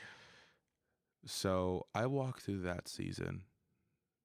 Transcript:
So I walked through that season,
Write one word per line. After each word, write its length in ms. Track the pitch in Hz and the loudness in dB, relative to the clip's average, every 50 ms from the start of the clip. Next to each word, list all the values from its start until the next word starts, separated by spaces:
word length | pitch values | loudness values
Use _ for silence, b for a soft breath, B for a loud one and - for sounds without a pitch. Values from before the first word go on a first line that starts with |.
| B B B B B B B B B B B B B B _ _ _ _ _ _ _ _ _ _ - | B B B B B B B B B B B B B B _ _ _ _ _ _ _ _ _ _ -12
So 600 | - - - - 98 92 92 92 90 92 87 - - - | -8 -4 0 2 4 4 6 4 4 2 0 -2 -2 0
I 100 | 101 113 131 | 0 2 2
walked 340 | 135 139 131 131 120 - - | 2 2 0 0 -2 -4 -4
through 180 | - 101 98 90 | -2 -2 0 0
that 240 | 90 87 90 - - | 0 -2 -2 -4 -8
season, 560 | - - 95 92 90 90 87 87 92 92 92 - _ _ _ _ _ _ _ _ _ _ _ _ _ _ _ | -6 -4 -4 -2 -2 -2 -2 -2 -2 -4 -8 -10 _ _ _ _ _ _ _ _ _ _ _ _ _ _ _